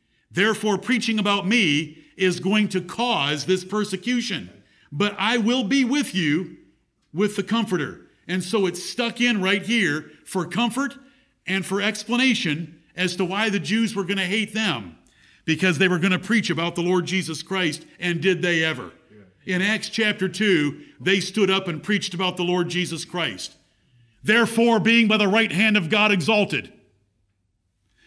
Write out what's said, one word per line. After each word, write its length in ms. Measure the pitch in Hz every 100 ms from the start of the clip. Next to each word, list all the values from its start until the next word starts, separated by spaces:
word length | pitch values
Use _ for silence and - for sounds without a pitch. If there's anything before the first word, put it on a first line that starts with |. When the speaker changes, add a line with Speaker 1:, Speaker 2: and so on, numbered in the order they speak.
| _ _ _
Speaker 1:
Therefore, 480 | 131 214 208 214 196
preaching 400 | - 247 233 220
about 280 | 202 202 180
me 520 | 240 175 147 156 - - -
is 220 | 185 -
going 300 | 190 214 208
to 120 | 185
cause 640 | 180 - 240 185 139 151 151
this 180 | 185
persecution. 880 | 185 208 208 190 240 247 - 165 90 - _ _ _
But 240 | 143 202 202
I 180 | 208 240
will 260 | 214 254
be 200 | 196 277
with 320 | 240 294 247 185
you 420 | 156 156 175 - _ _ _ _ _
with 220 | 160 208 208
the 80 |
Comforter. 580 | 190 226 220 - 120 85 - _ -
And 160 | 185
so 220 | 180 220 180
it's 180 | 175
stuck 380 | - - 233 233
in 200 | 240 214
right 200 | 185 202
here 500 | 165 233 170 151 143 - -
for 220 | 190 170
comfort 500 | 190 240 254 277 - - _ _ _ -
and 180 | 190
for 160 | - 190
explanation 1000 | 202 214 - 240 262 233 165 151 165 - _ -
as 200 | 180 180
to 80 | 170
why 240 | 196 226
the 100 | 202
Jews 360 | 147 220 220 -
were 80 |
gonna 220 | 175 196 180
hate 280 | 220 214
them, 420 | 214 214 123 90 - _ _ _ _ -
because 320 | 160 185 147
they 100 | 185
were 120 | 175
gonna 180 | 190 185
preach 320 | - 226 -
about 240 | 156 170
the 80 | 170
Lord 240 | 175 180 143
Jesus 380 | 185 151 151
Christ, 420 | - 190 170 147 - -
and 220 | 175 165
did 200 | 185 165
they 220 | 175 165
ever. 300 | 160 127 90 - _ - - _ -
Speaker 2:
Yeah. 100 | 180
Speaker 1:
In 40 |
Acts 280 | 196 214 -
chapter 380 | - 214 208 190
two, 540 | - 214 165 147 - - -
they 200 | 135 196
stood 320 | - 220 190
up 160 | 190 190
and 160 | 160
preached 320 | - 202 - 175
about 200 | 185 180
the 80 |
Lord 260 | 175 180 175
Jesus 360 | 180 156 160 -
Christ. 500 | 175 147 92 - - _ _ _ _ _ _
"Therefore, 560 | 135 226 226 226 233 220
being 280 | 220 233 214
by 100 | 214
the 100 | 202
right 240 | 220 220
hand 260 | 165 220 208
of 120 | 160
God 220 | 214 208
exalted, 600 | 196 214 214 196 135 - - _ _ _ _ _ _ _ _ _ _ _ _